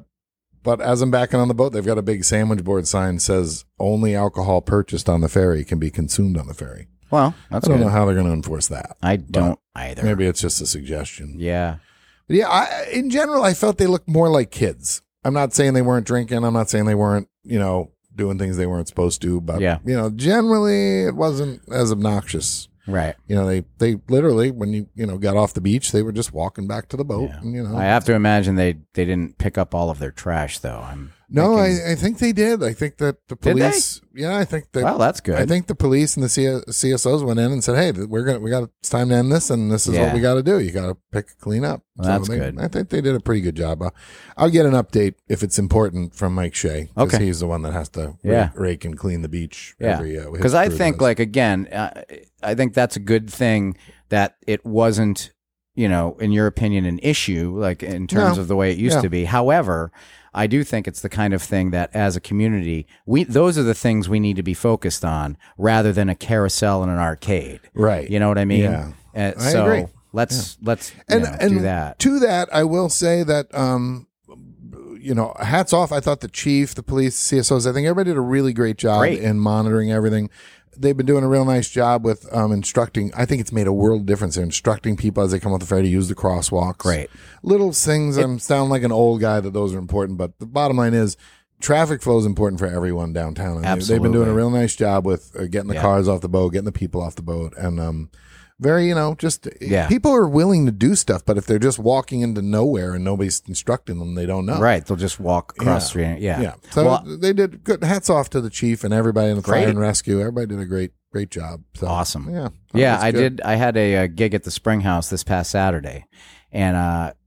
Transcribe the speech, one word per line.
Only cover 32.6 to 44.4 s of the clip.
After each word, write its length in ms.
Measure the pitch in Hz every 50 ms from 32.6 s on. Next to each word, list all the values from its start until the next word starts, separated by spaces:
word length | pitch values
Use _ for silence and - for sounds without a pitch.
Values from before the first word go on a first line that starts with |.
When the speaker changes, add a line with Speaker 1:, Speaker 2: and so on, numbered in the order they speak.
Speaker 1:
I 120 | 139 113 113
think 240 | - 156 143 - -
that 280 | 147 143 135 - _ -
the 80 | 123
Speaker 2:
Did 200 | - - 127 123
they? 40 | 127 - -
Speaker 1:
police, 320 | 403 370 - - - - _ _ -
yeah, 220 | 131 151 170 196
I 80 | 202 190
think 260 | - 165 156 - -
that 120 | - 127 127
Speaker 2:
Well, 140 | 160 - -
that's 220 | 113 143 180 -
good. 140 | - 95 78
Speaker 1:
I 100 | 76 -
think 200 | 143 170 180 175
the 80 | - 165
police 400 | - - 135 131 143 151 147 -
and 80 | 143
the 60 | 127 117
C-, 320 | - 135 135 131 131 123 - -
C 220 | 113 - - 131
S 140 | 131 123 -
Os 160 | 123 143 151
went 180 | 139 123 113 117
in 100 | 117 127
and 120 | 139 127 -
said, 120 | 123 123
"Hey, 140 | 143 180 170
th-, 160 | 107 90 104
we're 160 | 107 110 113 123
gonna, 140 | 135 127 107
we 120 | 110 110
got, 140 | 127 127 120 - _ _
it's 100 | - -
time 180 | - 117 123 123
to 60 | 123
end 160 | 120 127 135
this, 160 | 151 165 - -
and 220 | 131 113 110 107
this 140 | 107 104 -
is 80 | - -
what 60 | 85 80 76
Speaker 2:
Yeah. 60 | 73
Speaker 1:
we 60 | 117
gotta 220 | 120 123 131 131
do. 180 | 131 175 202 190
You 100 | - 85
gotta 260 | 90 98 92 90 92 - _ _
pick, 280 | - 104 - - _ _
clean 240 | - 104 107 117 139
up." 180 | 151 - - - _ _
Speaker 2:
Well, 80 | - 90
Speaker 1:
So 80 | 92
Speaker 2:
that's 160 | 98 101 95 107
Speaker 1:
they, 80 | 117 76
Speaker 2:
good. 200 | 67 67 65 -
Speaker 1:
I 80 | - 165
think 220 | - - 190 -
they 100 | 180 156
did 140 | 135 135 131
a 40 | 113
pretty 200 | - 117 113 104
good 160 | 90 87 76
job. 260 | 80 82 80 80 78
I'll, 120 | 90 90 - - - - - - - - -
I'll 140 | -